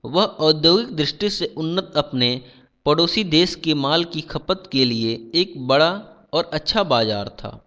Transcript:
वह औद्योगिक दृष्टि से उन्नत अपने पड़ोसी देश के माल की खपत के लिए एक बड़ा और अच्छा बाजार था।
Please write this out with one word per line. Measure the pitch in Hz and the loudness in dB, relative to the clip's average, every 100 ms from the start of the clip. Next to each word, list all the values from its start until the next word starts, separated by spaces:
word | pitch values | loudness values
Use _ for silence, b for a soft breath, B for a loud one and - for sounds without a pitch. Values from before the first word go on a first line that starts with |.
| 117 | 0
वह | 160 | 0
औद्योगिक | 214 - 156 156 165 190 240 156 | 0 2 2 4 4 4 0 -2
दृष्टि | 143 - 208 | -2 -2 -4
से | 196 170 - | -2 -6 -4
उन्नत | 160 180 170 151 | -2 -2 -2 -4
अपने | 143 131 123 123 B B B _ - | -2 0 0 0 B B B _ 0
पड़ोसी | 151 170 - 190 | 2 2 0 2
देश | 151 175 - | 4 4 0
के | 160 147 | -2 0
माल | 139 160 170 | 0 0 -2
की | 151 | -8
खपत | - 151 - 190 - | -8 -8 -4 -6 -2
के | 135 127 | 0 2
लिए | 113 113 113 113 165 | 0 -2 -4 -2 -2
एक | 190 - 127 | -2 -4 2
बड़ा | 139 165 196 - - _ | 4 4 0 -12 -20 _
और | 156 - | -4 -2
अच्छा | 156 - 220 185 | -6 -2 -2 2
बाजार | 120 110 104 101 | 0 0 -4 -8
था। | - 107 110 | -12 -14 -16